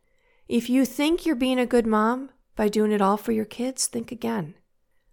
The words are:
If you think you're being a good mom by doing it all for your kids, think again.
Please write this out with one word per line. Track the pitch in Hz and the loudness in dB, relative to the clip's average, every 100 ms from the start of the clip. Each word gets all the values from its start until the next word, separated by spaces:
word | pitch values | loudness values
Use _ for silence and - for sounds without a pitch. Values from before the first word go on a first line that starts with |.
| _ _ _ _ - | _ _ _ _ -4
If | 233 233 | -2 2
you | 254 | 2
think | 262 - 294 339 | 2 0 0 0
you're | 330 247 | 0 0
being | 262 254 | 0 0
a | 247 | 2
good | 247 226 | 2 2
mom | 214 220 254 269 _ _ - | 2 2 0 -6 _ _ -2
by | 214 | 0
doing | 214 214 | 2 2
it | 208 | 2
all | 196 208 | 2 0
for | - | -2
your | 220 | -4
kids, | 214 - 247 254 - | -4 -6 -6 -4 -6
think | 240 226 | -6 -10
again. | 220 226 226 156 - _ _ _ _ _ | -8 -6 -4 -6 -12 _ _ _ _ _